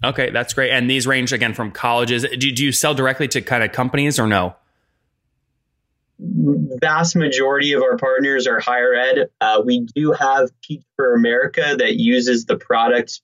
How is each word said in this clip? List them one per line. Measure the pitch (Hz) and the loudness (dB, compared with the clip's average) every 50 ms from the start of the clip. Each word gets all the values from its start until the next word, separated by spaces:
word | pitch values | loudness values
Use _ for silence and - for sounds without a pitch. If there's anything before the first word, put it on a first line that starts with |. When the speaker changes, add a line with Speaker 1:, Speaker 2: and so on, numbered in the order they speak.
Speaker 1:
Okay, | - 127 139 - 127 123 | -4 -4 -2 -2 -2 -2
that's | - 117 123 - - | -2 -4 -4 -4 -2
great. | 139 131 120 | -2 0 0
And | 131 127 123 123 | 0 0 2 2
these | 131 135 117 | 0 0 0
range, | 131 135 131 123 120 131 | 0 0 0 0 -2 -2
again, | 113 120 113 | -2 -2 -2
from | 107 - 117 104 | -4 -4 -8 -8
colleges. | - - - 120 120 120 123 117 123 120 | -6 -4 -2 0 0 0 0 0 0 -2
Do, | 127 - 127 127 135 139 | -2 -4 -4 -2 -4 -2
do | 127 120 143 | -2 -2 -2
you | 139 | -2
sell | 123 - - 156 151 | 0 0 0 0 0
directly | 135 131 131 131 - 151 135 | 0 0 0 0 -2 -2 -4
to | - 131 | -4 -4
kind | 101 - 127 120 | -4 -2 0 0
of | 110 101 | 0 -2
companies | - - 123 127 - 143 143 147 139 - | -2 -2 -4 -2 0 0 0 0 0 0
or | 113 | 2
no? | 107 104 95 90 90 - _ _ _ _ _ _ _ _ _ _ _ _ _ _ _ _ _ _ _ _ _ _ _ _ _ _ _ _ _ _ _ _ - | 2 2 2 0 -2 -6 _ _ _ _ _ _ _ _ _ _ _ _ _ _ _ _ _ _ _ _ _ _ _ _ _ _ _ _ _ _ _ _ -12
Speaker 2:
Vast | - 175 190 160 151 143 143 - 151 139 131 123 - 156 156 160 170 165 - | -8 -4 -2 0 2 2 2 0 -2 -4 -4 -2 0 0 2 2 0 0 0
majority | 175 156 143 131 131 135 135 139 139 143 147 | 0 0 0 0 0 0 0 0 0 0 0
of | 143 131 | 0 2
our | 131 131 123 | 2 0 0
partners | 120 135 131 131 131 139 139 139 131 123 | 0 0 0 0 2 2 2 0 0 0
are | 127 113 117 | 0 0 -2
higher | - 123 123 123 123 127 123 | 0 0 0 2 2 2 2
ed. | 120 127 131 131 - 104 - _ - | 2 2 2 2 0 0 -2 _ -2
Uh, | 110 110 110 107 107 | 0 2 2 2 2
we | 123 123 123 | 0 0 -2
do | 120 113 - 143 151 151 | -2 -4 -4 -2 0 0
have | 135 - 143 135 135 135 131 127 - _ | 0 0 0 2 2 2 0 -2 -4 _
Teach | - - 156 139 - _ _ | -14 -12 -12 -12 -14 _ _
for | - 139 127 120 | 0 2 2 4
America | 117 117 117 120 123 131 139 - 165 151 147 139 | 4 2 2 2 0 0 -2 -2 -2 -2 0 0
that | 123 127 120 117 | 0 0 0 0
uses | 120 113 117 123 127 120 123 123 117 113 | 2 2 2 2 2 2 2 0 0 0
the | - - | -2 -4
product | - - - 123 113 117 120 123 120 117 - - - | -2 -2 0 0 2 2 2 2 0 0 -4 -8 -12